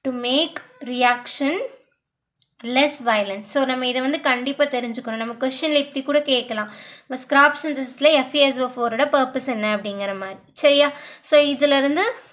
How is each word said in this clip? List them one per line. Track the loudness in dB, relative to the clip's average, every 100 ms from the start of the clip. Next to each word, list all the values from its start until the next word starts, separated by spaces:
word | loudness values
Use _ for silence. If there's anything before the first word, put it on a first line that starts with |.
To | -6 -4
make | -2 0 0 -6 -18 _
reaction | -8 2 2 2 -4 -4 -2 -2 -6 -12 _ _ _ _ _ _ _ _
less | -2 0 0 0
violent. | 0 0 0 -6
So, | -4 -2
நம்ம | 0 0 -2
இதை | -2
வந்து | -2 0
கண்டிப்பா | 0 0 -2 0
தெரிஞ்சுக்கணும். | 0 0 -4 -8 -8 -8
நம்ம | -8
கொஸ்டின்ல | -4 -4 -2 0
இப்படி | 0 0 -6
கூட | 0 0
கேட்கலாம், | 2 -2 -2 -6 -8 -12 -20 -20
நம்ம | _ -12
ஸ்க்ராப் | 0 6 6 4
சிந்தசிஸ்ல | -4 -4 -6 2 4
எஃப் | 4 2
இ | 2
எஸ் | 2 2
ஓ | -4
ஃபோரோட | -2 -2 0 2
பர்பஸ் | 2 2 -2 -4
என்ன | -2 -2 -2
அப்படிங்கிற | -4 -6 -6 -6
மாதிரி. | -10 -14 _
சரியா? | 0 4 6 4 0 -18 -20
So, | 2 4
இதுல | 4 2 4 4
இருந்து | 2 2 0 -2 -14